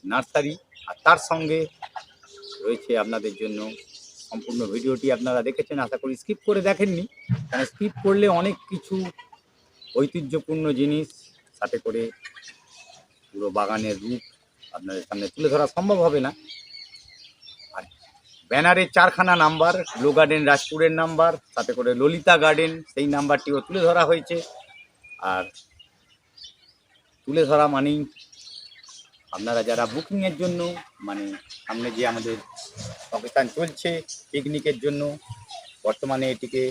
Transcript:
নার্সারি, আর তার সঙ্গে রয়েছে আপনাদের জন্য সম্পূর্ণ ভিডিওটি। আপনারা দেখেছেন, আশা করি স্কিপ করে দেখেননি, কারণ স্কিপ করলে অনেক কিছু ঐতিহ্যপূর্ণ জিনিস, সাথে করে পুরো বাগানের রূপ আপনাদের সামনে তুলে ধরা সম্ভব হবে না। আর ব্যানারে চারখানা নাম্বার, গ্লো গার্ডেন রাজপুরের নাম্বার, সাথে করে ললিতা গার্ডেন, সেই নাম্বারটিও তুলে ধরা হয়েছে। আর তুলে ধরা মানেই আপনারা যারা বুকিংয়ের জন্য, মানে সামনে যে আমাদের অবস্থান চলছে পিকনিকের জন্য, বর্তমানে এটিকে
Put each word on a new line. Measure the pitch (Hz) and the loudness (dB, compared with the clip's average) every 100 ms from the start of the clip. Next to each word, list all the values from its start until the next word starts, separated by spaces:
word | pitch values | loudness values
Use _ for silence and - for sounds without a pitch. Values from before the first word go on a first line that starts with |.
| 95 | -2
নার্সারি, | 131 131 147 143 165 _ - - | -4 0 -2 -2 -6 _ -20 -16
আর | - 160 | 0 4
তার | 165 - | 4 2
সঙ্গে | 160 160 160 156 _ - - - _ _ - - - | -4 0 -2 -2 _ -18 -18 -20 _ _ -20 -18 -8
রয়েছে | 101 117 - 117 | -4 -4 -2 -2
আপনাদের | 104 113 107 98 | 0 -4 -6 -8
জন্য | 107 107 110 113 - - - - - | -8 -8 -10 -14 -20 -20 -20 -20 -14
সম্পূর্ণ | 113 104 120 110 | -14 -8 -6 -4
ভিডিওটি। | 110 127 127 135 120 | -4 -2 -2 0 0
আপনারা | 127 123 117 | 0 -2 -2
দেখেছেন, | - - 143 117 | -4 -6 -4 -4
আশা | 127 | -6
করি | 135 131 | -6 -10
স্কিপ | - 208 - | -8 -6 0
করে | 202 190 | 0 2
দেখেননি, | 196 202 170 196 _ - - - | 0 0 -2 -6 _ -6 -4 -4
কারণ | 254 262 | -4 -4
স্কিপ | - 208 - 196 | -4 -6 -2 2
করলে | 196 202 170 | 4 4 4
অনেক | 185 - - | 0 -4 -8
কিছু | 185 - 190 185 - - - _ _ _ _ - 123 | -12 -6 -6 -6 -12 -20 -20 _ _ _ _ -6 -2
ঐতিহ্যপূর্ণ | 139 175 143 156 - 160 156 127 | -2 -2 -4 -6 -4 -4 -2 0
জিনিস, | 143 151 156 - - _ _ _ | 0 0 -4 -12 -20 _ _ _
সাথে | 104 113 113 | -6 -4 -4
করে | 113 113 - - - - - _ - - - _ _ _ | -4 -6 -10 -20 -20 -20 -20 _ -20 -20 -20 _ _ _
পুরো | 101 101 98 | -8 -4 -2
বাগানের | 101 110 110 98 | 0 -2 -2 -4
রূপ | 104 123 - _ _ _ - 90 | -6 -8 -10 _ _ _ -18 -14
আপনাদের | 92 95 - | -10 -10 -8
সামনে | 101 98 | -8 -8
তুলে | - 151 | -2 0
ধরা | 147 143 - | 2 0 -2
সম্ভব | 196 196 165 | 0 4 4
হবে | 147 131 | 2 -2
না। | - - - - - - - - - - _ - - - 92 | -6 -20 -20 -20 -20 -20 -20 -20 -20 -20 _ -20 -20 -18 -18
আর | - _ - _ _ - _ | -18 _ -20 _ _ -20 _
ব্যানারে | 127 165 180 180 - | 2 6 6 4 6
চারখানা | 180 - 180 175 | 6 6 2 6
নাম্বার, | 156 160 165 185 175 113 | 4 4 2 2 -2 0
গ্লো | 139 143 | 2 6
গার্ডেন | 151 156 143 | 6 6 4
রাজপুরের | 139 - 156 165 160 | 4 2 2 2 2
নাম্বার, | 165 160 165 156 _ - | -2 4 4 2 _ -6
সাথে | 117 123 | -4 0
করে | 123 123 | 0 4
ললিতা | 139 170 190 165 | 2 4 4 6
গার্ডেন, | 156 156 160 160 160 | 6 4 0 -4 -10
সেই | - 143 143 | -4 0 0
নাম্বারটিও | 143 143 - 143 - | 2 0 0 -4 -2
তুলে | 185 170 | 2 4
ধরা | 175 156 | 4 4
হয়েছে। | 165 - 170 - - - - - _ - - 95 | 2 0 -8 -8 -18 -20 -20 -20 _ -20 -8 -4
আর | 92 92 - _ _ - _ _ _ _ - - _ _ _ _ _ _ _ - | -2 -4 -12 _ _ -20 _ _ _ _ -20 -20 _ _ _ _ _ _ _ -4
তুলে | 151 147 | 2 4
ধরা | 147 151 139 | 6 4 2
মানেই | 143 151 143 - - - - - - - - - - _ _ 92 | 0 0 -4 -12 -20 -20 -20 -20 -20 -20 -20 -20 -20 _ _ -10
আপনারা | 107 117 110 | -4 -2 0
যারা | 117 117 | 0 -2
বুকিংয়ের | 123 - 196 190 151 | -4 -6 -4 -4 -2
জন্য, | 180 175 175 175 - _ 101 | -4 -2 -4 -8 -14 _ -12
মানে | 101 101 98 - - - | -10 -10 -12 -18 -20 -12
সামনে | 113 120 110 | -8 -6 -2
যে | 123 | -2
আমাদের | 117 113 110 - - - 104 101 - - 113 | -2 -6 -8 -10 -20 -18 -16 -16 -16 -10 -10
অবস্থান | 120 - 127 151 | -2 -2 0 -2
চলছে | 165 - 175 165 156 - _ | -6 -4 -6 -6 -8 -18 _
পিকনিকের | 143 139 151 151 131 | -6 -4 -4 -2 -2
জন্য, | 139 143 147 147 - - - - - - 104 | -2 -2 -6 -8 -14 -18 -16 -18 -20 -6 -4
বর্তমানে | 110 135 131 131 | -4 -2 -2 -2
এটিকে | 120 123 131 131 | -4 -4 -2 -2